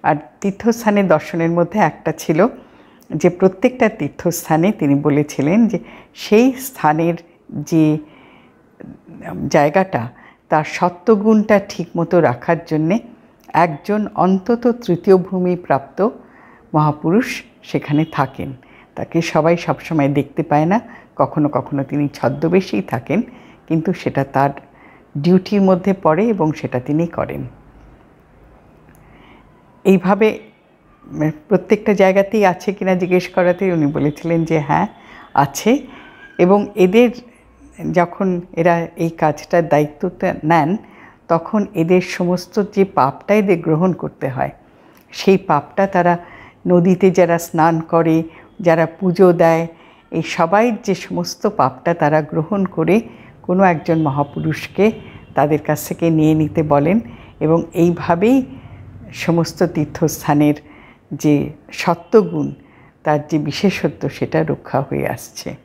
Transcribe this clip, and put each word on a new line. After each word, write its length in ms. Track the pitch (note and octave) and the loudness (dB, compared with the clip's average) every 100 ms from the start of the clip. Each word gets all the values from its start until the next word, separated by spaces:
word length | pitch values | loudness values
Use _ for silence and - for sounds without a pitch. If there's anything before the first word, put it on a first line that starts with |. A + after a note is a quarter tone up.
আর 140 | - D3+ - _ | 0 -2 -4 _
তীর্থস্থানে 600 | G3+ F#3+ A#3 A#3 A3 G3+ | -6 -2 -2 0 0 0
দর্শনের 480 | F#3+ D#3 - E3+ E3 | 2 0 0 -2 0
মধ্যে 280 | E3+ E3+ G#3+ | 0 -2 0
একটা 340 | E3+ - - | 0 0 -8
ছিল 340 | D#3 - D#3 A3+ - - - - _ _ | -6 -2 0 0 -2 -20 -20 -20 _ _
যে 160 | D#3+ F3 | -2 0
প্রত্যেকটা 580 | F3+ F#3+ F#3+ B3+ B3+ A3 | 2 0 2 -2 0 -2
তীর্থস্থানে 840 | G#3+ C#3+ - F3 E3 - D#3+ F3 | -2 -8 -4 -4 -4 -2 0 2
তিনি 220 | G#3+ D3 | 0 0
বলেছিলেন 720 | C#3+ D3 C#3+ D3 - C#3 G3+ A3 | 2 2 0 -2 -2 0 2 2
যে 120 | E3+ - - - | 0 -10 -20 -20
সেই 380 | - - G#3+ B3+ | -18 2 4 4
স্থানের 640 | B3+ - - D#3 D#3 E3 E3+ - _ _ | 0 -12 -2 0 2 0 -2 -8 _ _
যে 460 | - D3 E3 D#3 D3+ - - - - _ _ _ _ - - - E3 - F3+ C#3+ | -12 -2 2 2 0 -6 -20 -20 -20 _ _ _ _ -20 -20 -20 -18 -14 -8 -2
জায়গাটা, 600 | E3 D3 F#3+ F#3 C3+ A#2 - - _ _ | 2 2 2 0 -4 -6 -12 -20 _ _
তার 160 | D#3 | -2
সত্ত্বগুণটা 960 | D3 - F3 F3 - G#3+ G#3 A3 G#3+ G#3 G3+ | -2 -2 -4 -2 0 2 4 2 4 0 0
ঠিকমতো 520 | - E3 E3+ E3+ F3+ | -12 -8 -4 0 2
রাখার 360 | D3+ A#2+ - E3 - | 2 0 -2 -2 -2
জন্যে 320 | D#3 D#3 A3 - - _ _ _ | -2 0 -2 -4 -20 _ _ _
একজন 540 | - E3+ D3 - G#3 G#3 | 0 0 -2 -4 -4 -4
অন্তত 520 | - F3 F#3+ F#3+ A#3 A#3+ | 0 2 2 0 0 0
তৃতীয় 500 | A#3 - E3+ - F#3+ | -2 -4 -2 4 4
ভূমি 400 | F3+ F#3+ F3+ F3 | 2 -4 -2 -4
প্রাপ্ত 520 | - C#3 - - G#3 - - - - - _ | -2 -2 -2 -4 -4 -4 -20 -20 -20 -20 _
মহাপুরুষ 680 | D#3+ D3+ D3 D#3+ G3 B3+ - - _ | 0 0 0 0 0 0 -8 -16 _
সেখানে 420 | - D3 - D3 D#3+ | -8 -6 -2 -2 -2
থাকেন। 400 | - C3+ - D3+ C3 - - _ | -2 -4 -4 -12 -12 -20 -20 _
তাকে 280 | - - E3 | -12 -4 -4
সবাই 340 | E3 E3 D#3 E3+ | 0 0 2 0
সবসময় 520 | - C#3+ - D#3+ C#3 | -2 -6 -4 0 0
দেখতে 340 | C#3+ C#3 - | 0 -4 -6
পায় 240 | D3+ D3 D#3+ | -2 0 2
না, 140 | G#3 - - - - | -2 -4 -20 -20 -4
কখনো 320 | C3+ - D3 | -4 0 -2
কখনো 360 | C#3+ - C#3+ | -2 -4 -6
তিনি 240 | C3+ C#3+ C#3+ | -4 -4 -4
ছদ্মবেশেই 760 | - B2 C#3 D#3+ F#3 F#3+ G#3+ | -2 -4 -2 0 0 0 -6
থাকেন, 400 | F#3+ A#2 - E3+ A#3+ - - - _ | -6 -8 -4 -4 -4 -12 -20 -20 _
কিন্তু 240 | D#3+ D#3 | -2 -2
সেটা 320 | F3+ - B2 | -4 -4 -4
তার 260 | C3+ C3+ C#3 C#3 - - - - _ D3 | -2 0 0 -2 -18 -20 -20 -20 _ -2
ডিউটির 440 | D3+ F#3 F#3+ G3+ | 2 2 2 0
মধ্যে 320 | F#3+ F#3 F#3+ F#3+ | 2 2 0 0
পড়ে 240 | E3 D#3 A3+ | 0 2 0
এবং 260 | G3+ D#3+ | 0 -2
সেটা 280 | D3 B2+ B2 | -2 -4 -6
তিনি 260 | B2 D3 E3+ | -2 -2 -2
করেন। 360 | - - C#2 B2 - - - - - _ _ _ _ - - _ _ - - - - - - _ _ _ _ | -4 -6 -6 -10 -14 -20 -20 -20 -20 _ _ _ _ -20 -20 _ _ -20 -20 -20 -20 -20 -20 _ _ _ _
এইভাবে, 540 | - F#3+ F#3 G3+ G#3+ - - _ _ _ _ _ - | 2 2 2 2 2 0 -14 _ _ _ _ _ -16
মানে, 240 | D3 D3+ D#3 _ | -4 -4 -4 _
প্রত্যেকটা 460 | G3 - A3 - | -2 0 -2 0
জায়গাতেই 520 | G3 F#3+ F#3+ G3 A3 G3 | 2 4 4 0 2 2
আছে 260 | F3 - | 0 -6
কিনা 220 | F#3+ F#3+ | -4 -2
জিজ্ঞেস 340 | F#3 F3 F3+ F3+ | -2 0 0 0
করাতে 440 | - F3+ F3 F#3+ | 0 0 0 0
উনি 140 | F3 C#3+ | 0 0
বলেছিলেন 580 | D3 C#3+ D3 E3 E3+ | 0 -2 -2 -2 -2
যে 140 | D#3+ D#3+ | 0 -2
হ্যাঁ, 280 | C#3+ D3+ G3+ - - - - | 0 0 -2 -8 -20 -20 -6
আছে। 520 | - D3 - G#3 C#4 - - - - - - | 0 0 0 0 0 -2 -20 -20 -20 -20 0
এবং 280 | F3+ G3+ G3+ | 4 4 0
এদের 360 | - F#3 G#3+ A#3+ - - _ _ _ - - D#3 | 0 4 6 4 0 -18 _ _ _ -20 -10 -2
যখন 480 | E3 E3+ - F#3+ F3+ F3 | 0 0 0 -2 -2 -6
এরা 340 | - E3+ E3+ E3 - | 0 2 2 -2 -4
এই 140 | E3 | -6
কাজটার 580 | E3 D#3 D3 - F3 D#3 | 0 -2 -2 -2 0 2
দায়িত্বটা 640 | D3 D3 - F#3 F3+ F#3 - | 2 0 -4 -8 -4 -6 -4
নেন, 320 | D#3 E3 D3 G#3+ - - - _ _ | 2 2 2 -2 -6 -20 -20 _ _
তখন 380 | E3 E3 G#3+ G3+ | -2 0 -4 -2
এদের 260 | - E3 F3+ | -2 2 2
সমস্ত 600 | F3+ - F3+ F3+ - - G3+ | 0 -4 -2 -2 -4 -4 -4
যে 100 | - | 0
পাপটা 500 | F#3+ - C3 - - | 0 2 0 -2 -2
এদের 240 | G#3 G3+ E3+ | 0 2 0
গ্রহণ 340 | D#3+ D#3 E3+ | 0 0 0
করতে 360 | E3 - - C#3 | -2 -8 -8 -8
হয়, 220 | C3 - - _ _ _ _ _ | -4 -6 -6 _ _ _ _ _
সেই 260 | - - F#3+ | -4 2 2
পাপটা 480 | - D3 - - G3 | 2 -2 -2 -2 0
তারা 320 | F#3 F3 E3+ - - - _ F3 | 2 2 0 -4 -20 -20 _ 2
নদীতে 420 | F3 F3 F3+ F#3+ | 4 4 4 4
যারা 280 | F3 E3+ E3+ | 4 2 2
স্নান 420 | E3 E3 D#3+ E3 | -2 0 2 2
করে, 420 | D#3+ E3 E3 D#3+ E3 - - _ | 0 0 2 2 -2 -12 -20 _
যারা 260 | E3+ E3 D#3+ E3 | 2 2 0 0
পুজো 320 | F#3 F3 F#3 | -2 4 4
দেয়, 340 | E3+ E3 E3 E3 - - _ _ | 6 4 2 -2 -10 -20 _ _
এই 120 | - | -8
সবাই 540 | D#3+ - E3+ G3+ A#3+ G#3+ | -6 -2 0 2 2 -2
যে 100 | - | -4
সমস্ত 520 | F#3 - F3 F3 - G#3+ | -6 -4 -8 -8 -4 -4
পাপটা 480 | G#3 C3 B2+ - | 0 -2 0 -4
তারা 280 | E3+ D3+ D#3 | 0 2 0
গ্রহণ 420 | D3 E3 D#3 G3+ | 0 -6 -4 -2
করে 360 | F#3 - D#3+ G3+ A3+ - - - | -4 -2 2 0 0 -20 -20 -16
কোনো 200 | - F3+ | -4 2
একজন 400 | F#3+ E3 - D#3+ | 2 2 0 0
মহাপুরুষকে 880 | D#3 C#3 C#3+ - D#3 D3 - - G#3 A3 - - - | 0 -2 -4 -4 -6 -6 -8 0 0 0 -16 -20 -8
তাদের 240 | - D3 D3+ | 0 0 0
কাছ 260 | D3+ D3+ - | 0 -4 -4
থেকে 220 | F3 E3+ | -2 0
নিয়ে 240 | D#3+ D#3 | 2 2
নিতে 280 | D#3 D3+ - | 2 0 -2
বলেন। 380 | D3+ C#3+ D3 G#3+ - - - - | 2 2 4 0 -2 -18 -20 -6
এবং 220 | D#3 E3 D#3+ | 0 0 0
এইভাবেই 720 | F3+ E3+ E3+ D3+ E3+ G#3 C4+ B3+ - - - - - - | 0 0 0 -2 0 2 2 0 -12 -20 -20 -20 -20 -18
সমস্ত 500 | - - E3+ D#3+ - | -8 -2 0 0 -2
তীর্থস্থানের 920 | E3+ F3 D3 - D#3 - - D3 D3 D3 - - - _ _ | -2 -2 -6 -2 -4 -4 0 2 2 0 -6 -20 -20 _ _
যে 380 | C#3+ D3+ D3 C#3+ - - | -4 0 2 0 -10 -18
সত্ত্বগুণ, 800 | - - E3+ - A3+ F3 E3 C#3+ C#3+ - - - _ | -6 -4 -4 2 2 2 -4 -6 -8 -20 -20 -20 _
তার 160 | - D3+ D3 | -2 -2 0
যে 100 | D#3+ | -2
বিশেষত্ব, 680 | C#3+ - G3+ - E3 - D3+ | -2 -2 -2 0 -4 -4 -10
সেটা 340 | - B2+ D#3 | -6 -4 -2
রক্ষা 380 | D#3 C#3+ - C3 | -2 -6 -4 -4
হয়ে 280 | C#3+ - - | -4 -6 -6
আসছে। 460 | B2 - - - C3 | -8 -12 -16 -16 -16